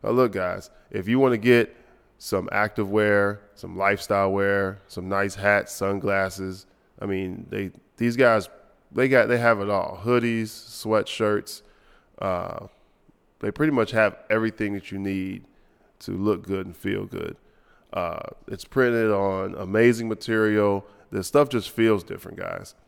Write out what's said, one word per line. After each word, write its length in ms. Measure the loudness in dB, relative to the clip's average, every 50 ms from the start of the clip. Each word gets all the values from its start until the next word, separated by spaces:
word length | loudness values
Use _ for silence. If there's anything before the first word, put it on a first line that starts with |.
| -2
Now 60 | 0
look, 200 | 2 2 2 2
guys, 400 | 0 -2 -4 -4 -4 -6 -10 -18 _ -20 _ _ -8
if 160 | -6 -2 0
you 100 | 2 4
wanna 180 | 4 4 2
get 380 | 2 4 6 6 6 4 2 -4 -20 -20 _ _ _ _ _ _
some 320 | _ -8 -4 -4 -2 -2 -2 -2
active 400 | -2 -2 -2 -2 -4 -4 0 2
wear, 480 | 2 4 4 4 4 2 0 -2 -6 -14 _ _
some 200 | -16 -16 -12 -6
lifestyle 540 | -2 0 0 0 0 -2 -2 0 2 2 2
wear, 500 | 0 0 0 0 0 0 0 -2 -4 -8 _
some 220 | _ -14 -12 -8 -4
nice 260 | -2 -2 -2 -2 -4
hats, 380 | -2 2 2 2 2 2 -2 -8
sunglasses, 960 | -4 -4 -2 -2 -2 -2 -2 0 0 -2 -2 -4 -6 -8 -10 -10 -12 -16 _ _ _ _ _ _ -12
I 60 | -8
mean, 420 | -6 -4 -4 -4 -6 -8 -10 -12 -10
they, 220 | -8 -8 -8 -8 -10 -16 _ _ _
these 200 | _ -2 -2 2
guys, 320 | 4 4 6 6 4 0 -2 -14 -20 -20 _ _ _ _ _ -2
they 160 | 0 2 4
got, 180 | 6 4 4
they 120 | 4 2 4
have 220 | 4 4 4 4
it 80 | 2 -2
all. 320 | 0 -2 -2 -4 -6 -8 -2
Hoodies, 400 | 2 2 2 2 2 0 -2 -4
sweatshirts, 1160 | -4 -8 -16 -18 -18 -16 -10 -2 2 2 2 2 0 -4 -2 0 0 0 0 -2 -6 -16 -18 _ -20 _ _ _ _ _ _ _ _ _ -6
uh, 480 | -4 -4 -2 -2 -4 -6 -10 -12 -14 -16 _ _ _ _ _ _ _ _ _ _ _ _ _ _
they 100 | -6 -6
pretty 220 | -2 0 0 2 2
much 180 | 2 0 0
have 260 | 2 2 2 2 0 -4 -4 -2
everything 440 | 0 0 0 -2 -2 -2 -4 -4 -4
that 180 | -6 -10 -10 -8
you 80 | -6
need 420 | -4 -4 -2 -2 -4 -6 -8 -12 -14 _ _ _ _ _ _ _ _ _ _ _
to 120 | -10 -8
look 340 | -6 -2 0 0 0 0 -2
good 220 | -6 -6 -6 -6
and 100 | -8 -12
feel 280 | -8 -6 -4 -4 -4 -6
good. 320 | -8 -8 -10 -10 -10 -12 _ _ _ _ _ _ _ _ _ _ _ -6
Uh, 260 | -6 -6 -4 -6 -8 -12 -14 -16 -18 -14 -12
it's 160 | -12 -12 -12
printed 440 | -4 0 2 2 4 4 2 2 2
on 460 | 2 2 2 0 0 -2 -4 -6 -6
amazing 540 | -8 -8 -2 2 6 6 6 6 4 0 -6
material. 760 | -6 -6 -4 -2 0 2 2 4 4 4 4 4 2 0 -2 -8 -20 -20 -20 _ -6
The 100 | -6 -6
stuff 260 | 2 4 4 4 4
just 220 | 2 -4 -4 -4
feels 320 | -2 2 4 4 4 2 0
different, 360 | -6 -14 -14 -14 -14 -12 -10
guys. 360 | -10 -8 -8 -10 -12 -14 -20 _ _